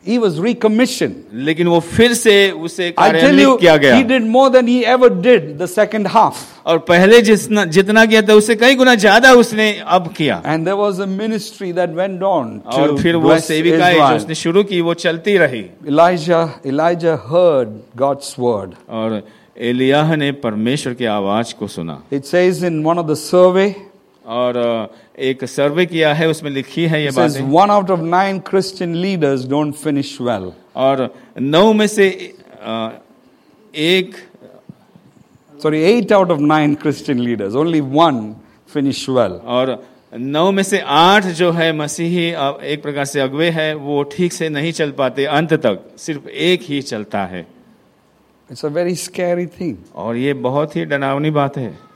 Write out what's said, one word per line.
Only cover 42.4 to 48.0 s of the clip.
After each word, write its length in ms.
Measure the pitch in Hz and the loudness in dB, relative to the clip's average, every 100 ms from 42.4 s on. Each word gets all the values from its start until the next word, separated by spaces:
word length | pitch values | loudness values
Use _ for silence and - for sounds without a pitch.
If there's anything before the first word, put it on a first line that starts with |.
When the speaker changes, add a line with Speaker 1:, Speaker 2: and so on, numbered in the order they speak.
| 139 143 | -4 -6
Speaker 2:
एक 200 | 139 147 | -8 -8
प्रकार 220 | 147 143 139 | -8 -8 -6
से 140 | 143 | -4
अगुवे 300 | 135 139 170 | -4 -2 -2
है, 260 | 160 156 151 | -2 -4 -6
वो 280 | 139 143 | -4 -4
ठीक 300 | 143 156 175 | -4 -4 -4
से 160 | 175 160 | -4 -6
नहीं 220 | 147 160 | -4 -6
चल 200 | 160 151 | -4 -6
पाते 340 | 131 131 123 139 | -2 -4 -2 -2
अंत 280 | 147 160 | -2 0
तक, 260 | 156 127 95 - - | 0 -2 -4 -10 -20
सिर्फ 300 | - 147 - | -12 -12 -12
एक 340 | 135 160 180 | -4 -2 -2
ही 180 | 175 143 | -2 -8
चलता 380 | 127 113 101 104 | -8 -10 -8 -8
है। 280 | 92 90 82 _ _ _ _ _ | -8 -10 -16 _ _ _ _ _